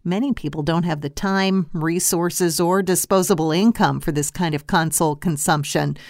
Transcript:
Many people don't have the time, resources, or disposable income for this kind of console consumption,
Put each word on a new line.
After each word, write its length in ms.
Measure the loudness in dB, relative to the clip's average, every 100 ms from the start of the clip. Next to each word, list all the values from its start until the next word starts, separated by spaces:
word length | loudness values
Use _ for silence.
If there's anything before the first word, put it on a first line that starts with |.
| -4
Many 280 | -2 -2
people 300 | -2 -4 -4
don't 200 | -2 0
have 180 | 0 -2
the 80 | -6
time, 600 | -4 0 2 2 2 0
resources, 840 | -2 -2 0 0 0 0 0 0 2
or 220 | 2 2
disposable 680 | 2 0 2 2 4 2 2
income 500 | 2 2 4 2 0
for 100 | -2
this 200 | -2 -2
kind 220 | -2 -2
of 140 | -2 0
console 480 | 0 0 0 0 0
consumption, 800 | -2 -2 0 0 0 -2 -2 -4